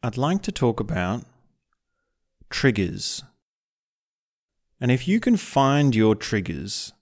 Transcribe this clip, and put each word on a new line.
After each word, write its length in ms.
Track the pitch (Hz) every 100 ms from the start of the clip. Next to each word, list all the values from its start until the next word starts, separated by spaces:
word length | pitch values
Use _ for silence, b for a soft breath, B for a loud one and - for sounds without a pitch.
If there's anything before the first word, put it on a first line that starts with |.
I'd 140 | 120 113
like 260 | 139 196
to 100 | -
talk 280 | 190 123 110
about 420 | 107 90 90 113 - _ _ _ _ _ _ _ _ _ _ _ _
triggers. 720 | - 139 104 90 - - - - _ _ _ _ _ _ _ _ _ _ _ _ _ _ _
And 100 | 127
if 160 | 123 123
you 140 | 214
can 160 | 254 226
find 580 | - - 135 143 143
your 220 | 110 110 107
triggers 760 | - 110 87 80 92 - - _